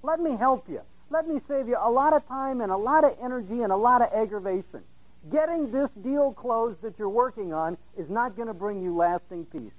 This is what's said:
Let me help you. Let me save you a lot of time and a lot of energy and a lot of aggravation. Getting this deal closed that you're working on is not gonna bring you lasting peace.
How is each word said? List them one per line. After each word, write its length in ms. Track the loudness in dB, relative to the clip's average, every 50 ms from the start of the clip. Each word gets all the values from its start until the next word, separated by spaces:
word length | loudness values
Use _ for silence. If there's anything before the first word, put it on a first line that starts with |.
| 0
Let 160 | -2 -2 0
me 160 | 0 -2 0
help 320 | 2 2 2 2 2 -2 -10
you. 140 | -12 -12 -12 -14 -20 -20 -14 -4
Let 180 | -4 -2 -2 0
me 120 | -4 -4 -4 -2
save 220 | -4 -4 -2 0
you 80 | -2 0
a 100 | 0 2
lot 240 | 2 4 4 4 4
of 140 | 4 2 0
time 340 | -6 -4 -4 -4 -2 -2
and 100 | -2 -2
a 60 | -2 -2
lot 260 | 0 2 4 6 6
of 140 | 6 4 2
energy 440 | -6 -6 -6 -6 -6 -6 -4 -2 0
and 80 | 2
a 60 | 2 4
lot 240 | 6 6 6 6
of 100 | 6 4
aggravation. 720 | 4 0 0 0 -2 -6 -4 -2 -4 -4 -4 -6 -16 -18 -18 -18 -20 -20 -20 -20 -20 -20 -14 -2
Getting 400 | 0 2 2 2 0 -2 -2 -2
this 180 | 0 0 0 -2
deal 420 | -4 -8 -6 -2 2 2 2 2 0
closed 480 | -4 -4 -2 0 0 0 0 -2 -6
that 180 | -10 -12 -8 -4
you're 80 | -4 0
working 460 | 2 2 2 2 0 -6 -6 -4 -2
on 240 | -2 -2 -4 -4 -8 -12 -18 -12
is 140 | -12 -8 -4
not 260 | -2 -2 -2 -2 -4
gonna 180 | -8 -8 -8 -8
bring 280 | -6 -6 -6 -6 -4
you 120 | -4 -4 0
lasting 520 | 2 2 2 2 0 -4 -8 -12 -12 -12
peace. 260 | -12 -12 -14 -14 -14 -16